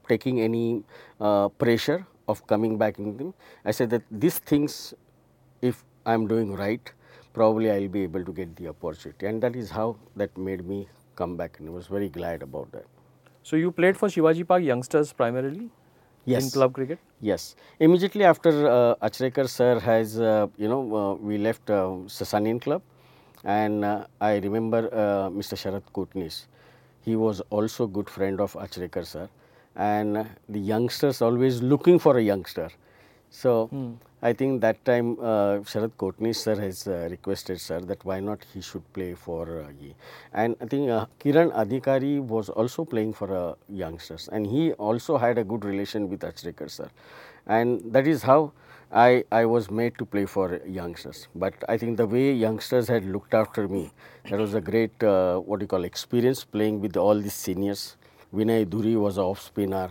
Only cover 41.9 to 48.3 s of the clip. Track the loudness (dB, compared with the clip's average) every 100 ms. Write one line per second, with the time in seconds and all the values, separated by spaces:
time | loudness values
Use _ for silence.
41.9 | 2 2 -2 -2 -4 -2 0 0 -2 -4
42.9 | -2 -2 -4 -4 -4 -4 -8 -12 -8 -8
43.9 | -10 -14 -14 -8 -4 -2 0 0 0 -2
44.9 | -2 0 2 2 2 -2 -4 -4 -4 -4
45.9 | -4 -4 -6 -8 -10 -12 -12 -12 -12 -16
46.9 | -16 -20 -20 -20 -12 0 2 2 0 0
47.9 | 2 4 2 6